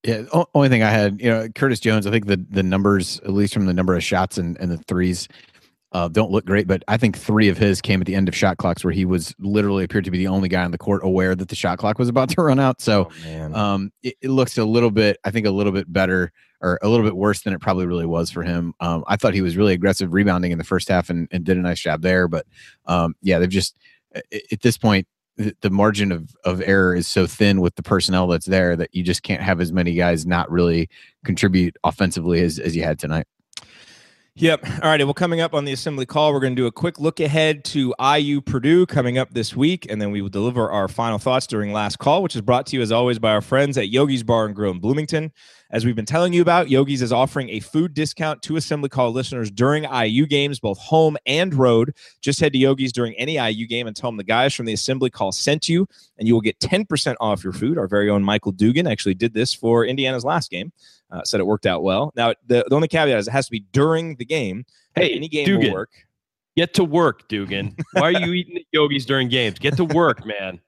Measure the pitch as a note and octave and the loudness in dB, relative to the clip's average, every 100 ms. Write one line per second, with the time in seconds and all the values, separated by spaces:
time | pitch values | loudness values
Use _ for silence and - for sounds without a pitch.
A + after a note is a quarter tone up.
0 | - A2+ B2 D#3+ E3+ D3 C#3 A#2+ A2 A2 | -2 -4 0 0 2 4 4 4 4 4
1 | G#2 G2 A#2+ A2+ A2+ - C#3 A2+ A#2 A2 | 2 0 0 0 -4 -2 0 2 2 0
2 | G2+ A2+ G2+ F#2+ F2+ G2 F#2 F#2+ G2 G2 | 2 -2 0 -2 0 -2 0 2 2 2
3 | F2+ - - G2+ G2+ - F#2+ F2+ F#2 F2 | 0 -8 -4 0 0 0 0 2 2 0
4 | - F#2+ F#2 - E2+ E2+ F2+ E2 - F2+ | 0 0 0 -2 -6 -4 -6 -6 -4 -2
5 | F#2 F2+ - - _ _ _ _ _ F2+ | 0 -2 -8 -18 _ _ _ _ _ -6
6 | E2+ E2 A2 G2 F#2 G2+ F2+ F#2 - A2 | -2 0 2 0 2 0 2 -2 0 0
7 | A2+ - - G#2+ G#2 F2 G#2 F#2 - F#2+ | 0 -2 0 4 4 4 2 0 0 0
8 | F2+ G2 F#2+ - G2 F2+ F2+ E2+ F2+ F2 | 0 0 0 2 0 2 -2 -2 -2 0
9 | F2+ F#2 D#2+ - G2 G#2 G2+ G2 F2+ G#2 | 0 0 -4 -8 -2 0 0 0 0 -2
10 | F#2 F2+ F#2+ F#2+ F#2+ F#2 F2 E2+ - G2 | -2 -2 0 0 0 0 -2 -4 -2 0
11 | F#2+ F#2 F#2 F#2 F#2+ - F#2 F#2 G#2+ A2 | 2 2 2 0 -4 -4 -4 -2 -4 -2
12 | B2 B2 B2+ - D#3+ C3 C3+ B2+ - G#2 | 0 0 0 2 2 4 2 0 0 2
13 | F2+ - E2 D#2+ D#2 D#2 G#2 G2 G2 _ | 0 -6 -12 -10 -8 -4 -2 -2 -4 _
14 | B2+ - C3+ C3 B2 - G#2+ A#2 A#2 G#2 | -12 -8 -2 0 0 0 2 4 4 4
15 | G#2 G2 G2 A2 G#2 F#2+ G2+ F#2+ E2+ F2+ | 2 0 -2 0 0 2 0 0 -2 0
16 | F#2 F#2 F2 _ _ _ F2+ F2+ G#2 A#2 | 2 2 0 _ _ _ -2 0 2 2
17 | G#2+ F#2 G#2 G2+ G#2 F#2+ - F#2 F2+ F2 | 2 2 0 0 -4 -2 0 0 0 -2
18 | E2 E2 E2+ F2 E2+ F2 E2+ - E2+ E2 | -2 -2 -2 -4 -4 -4 -4 -4 -4 -4
19 | - G2+ A#2 G2 F#2 E2+ G#2 F2+ G2 F#2 | -2 0 2 2 0 2 2 4 2 0
20 | F#2+ F2+ G#2 F2+ F2+ E2+ E2 F#2 - F#2 | 0 2 2 2 0 -4 -2 -2 2 0
21 | F2 E2+ E2 F#2 E2 F#2 F2+ E2+ E2+ D#2 | 0 -4 -4 -4 0 0 0 -2 -4 -2
22 | F2+ F#2 F2 D#2+ - _ - _ - F2 | 2 2 2 -2 -8 _ -20 _ -2 0
23 | E2+ - G2 F2 F2+ F#2+ - _ _ _ | 0 -2 0 2 2 0 -4 _ _ _
24 | _ - - G#2+ - G#2+ A#2+ - A2+ G2 | _ -16 -12 -14 -10 0 0 2 2 2
25 | F#2 _ _ - G#2 - G#2 G2 G#2+ G2+ | 0 _ _ -6 -6 -4 -2 2 2 2
26 | G2+ F2 D#2 _ F#2 F2+ F#2 G2 F#2 F2+ | -2 -2 -8 _ -4 -2 2 4 4 2
27 | E2 - F2+ - G#2 F#2+ F2+ - - G2 | 0 0 0 2 2 4 2 -2 -2 0
28 | - F#2 F2+ E2+ - F#2+ F2+ E2+ E2+ F2+ | 2 0 2 0 0 2 2 0 -4 -4
29 | F2 F2 - G2 G2 F2+ F2 F2+ F2 E2+ | -2 -2 -4 -4 0 0 0 0 0 2
30 | F2 E2+ E2 F2 - F2 F2 E2+ E2 - | 0 0 0 -2 0 2 2 2 -2 -10
31 | - _ - F2 G2 F#2 F2 - E2+ - | -20 _ -6 0 2 2 0 0 -4 0
32 | F#2 F2+ E2+ E2 F2 D#2 E2+ E2 E2 D#2 | -2 -2 0 0 0 -2 -4 -2 -2 -4
33 | D2+ D#2+ - _ _ - - - - - | -4 -4 -6 _ _ -20 -20 -20 -20 -20
34 | _ _ _ - E3 D#3 - - D#3+ D#3 | _ _ _ 0 0 0 -4 -2 2 2
35 | C#3 C#3 F3 E3 E3 D3+ C#3+ C3 E3 C#3 | 2 0 -2 0 -2 -2 -4 -6 -6 -6
36 | B2+ D3+ D3+ C#3+ C3 B2+ A#2+ - E3+ E3 | -4 2 2 2 0 0 -2 -2 -6 -2
37 | D3+ D#3+ D3+ D#3+ D#3 D3+ - D3+ B2+ - | -4 0 0 2 2 0 -4 -2 -2 0
38 | C3 D3+ C#3+ C#3+ - C3+ C3 F3 F#3 D3 | 2 2 2 -2 -2 -2 4 4 4 0
39 | B2 B2+ B2+ A#2 G#2+ B2 D3 F3+ - G#2+ | 0 -2 -2 -4 -4 0 0 0 -6 -6
40 | G2+ G#2 G2 G2 A2+ B2 A2 G#2 F#2+ - | -4 -4 -4 -2 -2 0 0 0 -2 -2
41 | A#2 G#2+ C3 C3 - A2 G2+ G#2+ G#2 - | -2 -2 0 0 0 -4 -4 -2 -4 -2
42 | - E3 F3+ A#2 G2+ B2 C3 C3+ A2 A2+ | 2 2 0 -4 0 0 0 -4 0 2
43 | B2 A#2 A2+ G#2+ G2+ C3 C#3+ B2+ G2+ B2 | 2 2 2 2 2 2 2 0 0 2
44 | C#3+ C3 A2+ A2+ G#2+ G2+ G2+ F2+ G2+ C#3+ | 2 0 0 0 0 -2 -4 -2 -2 -2
45 | D3+ D#3+ D#3 _ - _ _ A#2 A#2 A2+ | -2 -4 -6 _ -20 _ _ -2 0 -2
46 | G#2+ D#3+ F3+ F3 E3+ F3 D3+ C3 C#3 C#3 | -2 0 2 2 4 4 4 2 2 -2
47 | A#2+ A#2+ C3 D3 B2 G#2+ - D#3 E3+ D3 | 0 0 0 -2 -6 -10 -4 -2 -2 -2
48 | D3+ - D#3 D3+ - D#3+ - D3+ C#3 C3+ | -6 -4 -6 -6 -6 -6 -4 -6 -4 0
49 | A#2+ B2 B2+ B2+ G#2+ G2 B2+ D3+ D3 B2+ | 0 -2 -6 -6 -8 0 2 2 -2 -2
50 | A2+ A#2 D3+ C#3+ C#3+ C#3 G#2+ G2 - D#3+ | 0 2 2 2 0 -4 -4 -6 0 4
51 | D#3+ D3+ - D3 F#3 C#3+ B2+ A2+ B2+ - | 4 0 -2 0 0 4 4 6 2 -4
52 | - _ - C#3 D#3 C3+ C3+ C3+ C3 A#2+ | -20 _ -4 0 0 4 2 2 -2 -2
53 | A#2 A2 C3+ D#3 A2+ A2 A2+ A#2 A#2 G#2+ | -6 -4 -4 -2 -2 -4 -6 -6 -6 -8
54 | B2 A2 F#2+ A2+ C3+ - A2+ G#2+ - C3 | -8 -8 -2 2 2 0 -6 -4 -4 -2
55 | B2+ - G2 - - D3+ - E3+ G3 _ | -2 -2 -4 -2 -2 -2 0 0 0 _
56 | _ _ A2 A#2 G#2+ - - F#3 G#3+ D3+ | _ _ 2 2 2 -4 -2 -2 0 -2
57 | D3+ B2 A2 F#2+ F#2+ F2+ A#2+ D#3+ F#2+ G#2 | -2 -2 -2 -2 -4 -4 -4 -2 -2 0
58 | G#2 G2+ G2+ G#2+ G2+ F#2 G#2+ C3+ F3 G#2+ | 2 2 2 0 -2 2 2 2 0 -2
59 | G2+ F#2 A#2 A2 B2+ - A#2 A#2 A#2 C3+ | -2 -2 -2 -2 -4 -2 2 2 2 0
60 | C3 C3 B2+ E3+ - F2+ E3 _ _ _ | -2 -2 -2 -4 -4 -10 -12 _ _ _
61 | _ F2 - G#2 F#2+ G#2 G#2 F2 F#2 F#2+ | _ -10 -4 -2 0 0 0 0 0 -2
62 | D3 A#2 A#2 G#2+ - A#2+ A2+ C#3 D#3+ E3 | -2 -2 -2 -2 0 0 2 0 2 0
63 | D3+ A#2 G2+ C3+ C3 A#2 G2 C3+ D3+ E3 | 2 0 0 -2 -2 -8 -4 0 2 0
64 | E3 C3+ A#2+ D#3 A2 F#2+ B2+ _ _ - | -4 -10 -6 -4 -4 -8 -12 _ _ -2
65 | F3 B2 D#3+ D3+ C#3+ - A2+ F#2+ G#2+ _ | -2 -2 -4 -2 0 2 0 -2 -10 _
66 | _ _ _ _ _ - E3+ - E3+ D#3+ | _ _ _ _ _ -2 0 2 2 4
67 | D#3+ - _ G#2+ G2 G2 G#2 - D#3+ F#3 | 2 0 _ -6 -4 -4 -6 -8 -4 0
68 | D#3+ F3+ E3+ F3+ F3 F3 - D#3 D3 C#3 | 2 0 -2 -4 -6 -12 -4 0 2 0
69 | B2 C3+ B2+ B2+ A2+ F#2+ C#3+ C#3 E3+ D#3 | -2 -2 0 0 -2 -2 -2 0 0 2
70 | E3 A#2 G#2+ G#2 F#2+ F2 | 2 0 -6 -8 -8 -12